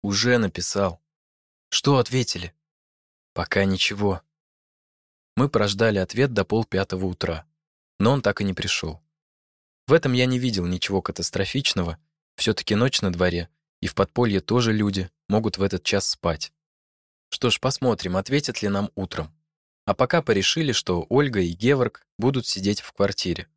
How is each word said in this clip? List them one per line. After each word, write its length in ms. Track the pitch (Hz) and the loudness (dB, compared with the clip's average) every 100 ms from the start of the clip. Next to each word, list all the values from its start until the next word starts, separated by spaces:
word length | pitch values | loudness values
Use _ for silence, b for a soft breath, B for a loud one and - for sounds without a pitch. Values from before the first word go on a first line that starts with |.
«Уже 360 | 101 98 123 123 | -2 0 2 2
написал». 600 | 104 - 87 98 98 85 _ _ _ _ _ _ _ | 2 -2 -4 -2 -2 -4 _ _ _ _ _ _ _
«Что 300 | - - 135 | -2 2 2
ответили?» 560 | 117 131 120 - 87 _ _ _ _ _ _ _ _ | 2 0 -2 -4 -10 _ _ _ _ _ _ _ _
«Пока 300 | - 87 101 | -8 -2 2
ничего». 560 | 98 95 - 101 104 90 _ _ _ _ _ _ _ _ _ _ _ - | 2 2 -2 0 -2 -2 _ _ _ _ _ _ _ _ _ _ _ 0
Мы 120 | 143 | 2
прождали 500 | 110 104 98 113 101 | 2 0 2 2 2
ответ 340 | 92 113 135 | 0 2 2
до 120 | 110 | 2
полпятого 640 | 95 110 113 92 98 92 92 | 0 0 0 -2 -2 -2 -4
утра, 400 | 90 87 82 - _ _ _ _ _ | -4 -4 -4 -10 _ _ _ _ _
но 120 | 104 | 2
он 120 | 139 | 4
так 180 | 104 98 | 2 0
и 40 | |
не 80 | 101 | -4
пришел. 480 | 90 95 - 82 76 _ _ _ _ _ _ _ _ - | -2 -4 -4 -4 -10 _ _ _ _ _ _ _ _ 2
В 60 | |
этом 200 | 160 143 | 4 4
я 140 | 123 127 | 2 2
не 140 | 127 | 2
видел 260 | 127 98 87 | 0 0 -2
ничего 360 | 90 - 98 | -2 -2 -2
катастрофичного, 960 | - - 87 - 98 135 139 - 85 82 _ _ _ - | -4 -6 -4 -2 -2 0 -2 -2 -4 -6 _ _ _ -4
все-таки 380 | - 104 - | -2 -2 0
ночь 260 | 107 131 - | 2 2 2
на 120 | 98 | -2
дворе, 360 | 87 90 87 87 _ _ _ | 2 2 2 -6 _ _ _
и 60 | 90 | -8
в 80 | |
подполье 460 | - 98 - 120 98 | 0 0 2 2 2
тоже 320 | - 120 117 | 2 2 2
люди 360 | 107 104 98 90 _ - | 2 0 0 -6 _ -2
могут 300 | 104 110 95 | 0 0 0
в 40 | |
этот 220 | 98 92 | -2 0
час 240 | - 98 - | 0 0 0
спать. 440 | - 87 78 - _ _ _ _ _ _ _ _ | -2 -2 -2 -8 _ _ _ _ _ _ _ _
Что 220 | - 123 | -2 0
ж, 100 | - | 0
посмотрим, 560 | 131 - 131 107 92 92 | -2 0 0 0 0 -4
ответят 440 | 98 139 143 117 | 0 -2 -2 -4
ли 60 | 101 | -2
нам 220 | 101 104 - | -2 -2 -6
утром. 360 | 92 - 78 _ _ _ _ _ - | -6 -6 -10 _ _ _ _ _ -4
А 80 | |
пока 260 | - 127 170 | 0 2 2
порешили, 520 | - 98 95 - 151 | 2 0 2 0 0
что 340 | 110 - 90 - | -2 0 -2 0
Ольга 320 | 127 147 107 | 0 2 0
и 120 | 87 | -2
Геворг 520 | 87 117 139 123 - _ - | 0 0 2 0 -4 _ -2
будут 260 | 123 135 | 0 0
сидеть 360 | - 98 98 104 | -4 -2 -2 -2
в 120 | - | -6
квартире. 540 | - 101 - 92 85 - | -2 -2 0 -4 -4 -8